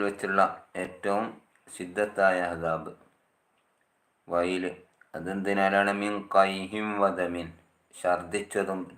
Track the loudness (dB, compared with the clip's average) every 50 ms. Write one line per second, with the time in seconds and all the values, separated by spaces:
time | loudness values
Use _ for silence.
0 | 0 -2 -2 -4 -4 -2 4 4 4 2 2 -6 -16 _ -8 -8 -8 -8 -8 -6
1 | -2 0 0 0 -2 -4 -8 -14 _ _ _ _ _ -20 -12 -12 -10 -6 -2 -2
2 | -2 0 2 4 4 4 4 4 0 -2 -2 -2 -2 -2 -2 -2 -4 -10 -14 -16
3 | -20 _ _ _ _ _ _ _ _ _ _ _ _ _ _ _ _ _ _ _
4 | _ _ _ _ _ -2 0 0 2 2 0 0 -2 -4 -6 -8 -18 _ _ _
5 | _ _ -12 -10 -6 -4 -4 -2 0 0 2 4 4 4 4 4 4 2 2 0
6 | -2 -4 -4 -6 -6 2 4 6 6 6 4 -4 -6 -6 -6 -4 -4 -2 0 2
7 | 2 2 2 2 -2 -2 -2 -4 -6 -8 -12 -18 _ _ _ _ _ _ _ -4
8 | 0 0 0 0 -2 -4 -6 -6 -6 -2 -2 -2 -2 -2 -2 -6 -6 -10 -6